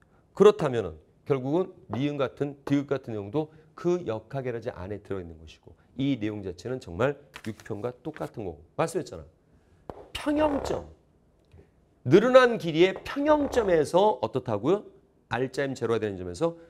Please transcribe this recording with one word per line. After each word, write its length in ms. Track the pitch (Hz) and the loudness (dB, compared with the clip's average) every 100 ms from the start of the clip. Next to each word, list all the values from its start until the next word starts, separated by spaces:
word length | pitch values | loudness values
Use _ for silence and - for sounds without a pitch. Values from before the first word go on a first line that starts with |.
| _ _ _ | _ _ _
그렇다면은 680 | - 208 208 151 120 92 78 _ _ - | 6 6 6 0 -2 -4 -8 _ _ -2
결국은 480 | 143 127 160 185 - - | -2 0 -2 -4 -8 -10
니은 280 | 110 143 147 | -4 -2 -2
같은 400 | 127 - 143 139 - | -4 -2 -6 -6 -2
디귿 220 | 143 139 | 0 0
같은 260 | 135 - | -4 -6
내용도 400 | 107 101 135 156 - - - | -10 -6 -4 -6 -10 -20 -6
그 280 | 175 180 113 | -2 -2 -2
역학에너지 640 | 110 - 139 127 117 107 | -8 -8 -10 -8 -8 -8
안에 300 | - 92 101 | -10 -10 -10
들어있는 380 | - 98 85 80 | -8 -10 -10 -16
것이고 340 | 80 - - - _ - | -20 -20 -20 -20 _ -6
이 220 | 139 127 | -2 -2
내용 240 | 107 104 | -4 -6
자체는 360 | 95 87 117 127 | -8 -10 -8 -8
정말 380 | - 85 131 143 - - - | -8 -2 -2 -2 -12 -16 -12
육 100 | 104 | -12
편과 360 | - 104 117 - | -10 -8 -8 -10
똑같은 400 | 160 - 156 - | -12 -10 -12 -10
거고. 180 | 98 76 82 - | -10 -12 -12 -6
말씀했잖아. 480 | 156 185 139 87 73 _ _ _ _ _ - - - | -4 -4 -8 -12 -16 _ _ _ _ _ -20 -20 -16
평형점. 760 | - 285 302 302 277 - - - - _ _ _ _ _ - - _ _ _ | -10 -2 0 0 0 -4 -6 -8 -20 _ _ _ _ _ -20 -20 _ _ _
늘어난 540 | - 170 240 254 247 220 | 4 6 8 8 8 4
길이의 380 | 170 156 180 190 - | 0 4 4 2 -8
평형점에서 1120 | 277 285 302 277 254 202 165 139 175 208 208 | -2 2 2 2 0 2 2 4 4 4 2
어떻다고요? 640 | 113 131 - 104 120 196 - - _ _ - | -2 -4 -2 -2 2 0 -2 -20 _ _ -6
알짜임 440 | 117 131 - 139 | -2 -2 -2 -4
제로가 260 | 127 113 113 | -2 0 0
되는 180 | 107 95 | 0 -4
점에서 400 | 90 87 165 170 | -8 -2 -2 -4